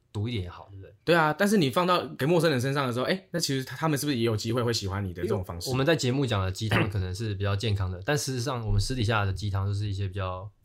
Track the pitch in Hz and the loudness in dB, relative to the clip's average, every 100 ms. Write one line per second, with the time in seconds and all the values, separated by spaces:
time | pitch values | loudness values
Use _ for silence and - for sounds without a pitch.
0 | _ 104 110 113 87 - - 98 92 - | _ -4 -2 -2 -6 -10 -18 -18 -20 -8
1 | - 170 156 151 202 214 139 180 180 - | 2 4 4 2 2 4 4 2 2 2
2 | 135 - 135 175 165 131 135 143 127 120 | 0 -2 2 4 4 2 0 0 0 0
3 | 127 185 - 170 160 135 127 131 160 143 | 0 -2 -4 -4 -2 -2 -4 -2 0 0
4 | 147 120 117 107 113 123 120 110 92 98 | 0 2 2 0 0 0 0 0 -2 -2
5 | 95 85 95 104 92 87 131 127 143 156 | -4 -4 -2 -2 -2 -8 -2 0 2 2
6 | 127 135 131 104 92 92 110 113 104 98 | 2 0 2 0 0 -2 0 2 2 -2
7 | 92 92 110 95 101 101 113 98 92 90 | -4 -4 -6 -2 -2 0 0 0 -2 -4
8 | 98 147 - 131 123 123 107 101 - 131 | -2 0 0 -2 -2 -2 2 2 2 0
9 | 107 110 98 92 104 98 98 101 104 98 | 2 2 2 -2 -2 -2 0 -2 -2 -2
10 | 98 98 92 92 104 _ | -4 -4 -6 -6 -10 _